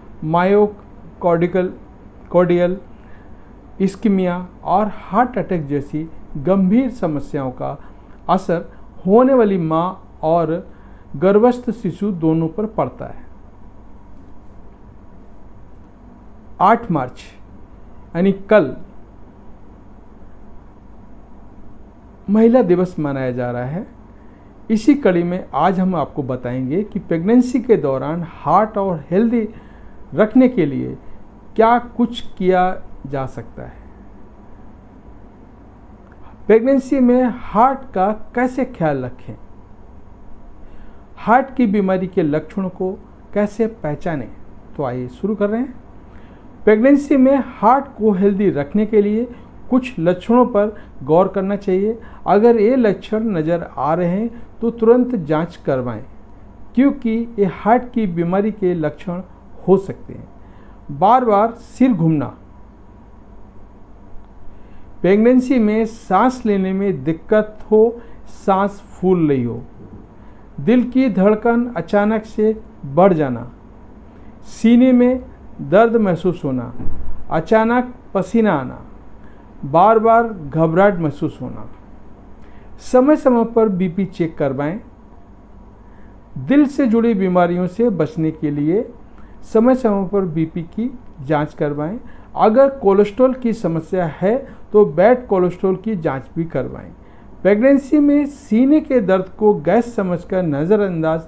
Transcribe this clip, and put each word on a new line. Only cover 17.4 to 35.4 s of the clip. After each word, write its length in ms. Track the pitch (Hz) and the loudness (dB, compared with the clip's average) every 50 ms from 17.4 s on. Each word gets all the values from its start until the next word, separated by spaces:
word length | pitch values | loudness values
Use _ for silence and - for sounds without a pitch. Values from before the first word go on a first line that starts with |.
| - - - - - - - - - - - - - - - | -20 -20 -20 -20 -20 -20 -20 -20 -20 -20 -20 -20 -18 -10 -4
यानी 160 | 165 185 196 196 | -2 0 0 0
कल 440 | 196 - - 214 208 151 123 - - - - - - - - - - - - - - - - - - - - - - - - - - - - - - - - - - - - - - - - - - - - - - - - - - - - - - - - - - - - - - - - - - - - - - - - | 0 0 4 4 4 4 2 -2 -10 -14 -18 -18 -20 -20 -20 -20 -20 -20 -20 -20 -20 -20 -20 -20 -20 -20 -20 -20 -20 -20 -20 -20 -20 -20 -20 -20 -20 -20 -20 -20 -20 -20 -18 -20 -20 -20 -20 -20 -20 -20 -20 -20 -20 -20 -20 -20 -20 -20 -20 -20 -20 -20 -20 -20 -20 -18 -18 -18 -20 -20 -20 -20 -20 -20 -20 -20 -12 -4 0
महिला 320 | 202 220 226 233 233 262 220 | 2 4 6 6 6 4 4
दिवस 360 | 175 175 175 185 175 - - | 4 2 2 0 -2 -4 -4
मनाया 320 | 151 143 135 135 131 127 | -6 -4 -4 -4 -4 -4
जा 200 | 120 123 123 123 | -4 -4 -4 -4
रहा 140 | 120 120 123 | -6 -6 -6
है। 220 | 127 151 185 262 - - - - - - - - - - - - - - - - - | -6 -8 -8 -10 -12 -16 -20 -20 -20 -20 -20 -20 -20 -20 -20 -20 -20 -20 -14 -6 -2
इसी 240 | 220 214 - 311 285 | -2 0 4 4 4
कड़ी 280 | 285 - 196 180 170 175 | 4 4 2 2 2 0
में 220 | 175 180 185 - - - | -2 -4 -6 -6 -6 -2
आज 260 | 135 160 185 190 180 | 0 2 2 2 2
हम 140 | 185 185 185 | 0 0 0
आपको 280 | 160 135 - - 156 135 | -2 -4 -4 -6 -6 -6
बताएंगे 600 | 123 131 127 127 120 123 131 131 127 151 190 214 | -6 -6 -6 -6 -6 -6 -6 -4 -4 -4 -4 -4
कि 160 | - - 196 | -4 -6 -8
प्रेगनेंसी 640 | - - 170 165 165 202 233 247 240 247 - 254 | -6 -4 -4 -2 0 2 4 4 4 2 0 -2
के 160 | 214 247 214 | 0 2 2
दौरान 480 | 170 147 139 135 131 135 143 160 175 165 | 2 2 0 -2 -2 -4 -4 -6 -6 -8
हार्ट 520 | - - - - 147 160 196 220 214 - 202 | -8 -12 -8 -2 2 2 2 2 2 -2 -2
और 260 | 196 196 175 151 135 - | -2 -2 -4 -4 -6 -2
हेल्दी 380 | 170 196 233 226 247 233 214 214 - - - - - - - - - - - - - | 0 0 0 2 0 -2 -2 -4 -8 -14 -20 -20 -20 -20 -20 -20 -18 -18 -18 -6 -2
रखने 340 | 151 214 214 - 254 254 247 | 0 0 2 4 4 4 4
के 180 | 254 247 156 | 4 0 -2
लिए 300 | 143 131 123 123 127 131 - - - - - - - - - - - - | -2 -2 -4 -6 -8 -10 -12 -14 -16 -16 -16 -18 -20 -20 -20 -20 -6 0
क्या 220 | 214 220 226 240 240 | 2 4 4 4 2
कुछ 420 | 233 - - - 240 233 240 - - - - - | 0 -4 -4 -2 -2 -2 -2 -6 -10 -10 -6 -2
किया 440 | 185 180 185 180 185 185 190 - - - - - - | 0 2 2 2 2 0 -2 -6 -10 -14 -16 -16 -12
जा 200 | 139 143 135 131 | -10 -8 -8 -8
सकता 360 | 131 - 127 - - - - 60 | -8 -10 -12 -16 -16 -16 -16 -16
है। 200 | 58 - - - - - - - - - - - - - - - - - - - - - - - - - - - - - - - - - - | -16 -18 -20 -20 -20 -20 -20 -20 -20 -20 -20 -20 -20 -20 -20 -20 -20 -20 -20 -20 -20 -20 -20 -20 -20 -20 -20 -20 -20 -20 -20 -20 -20 -20 -20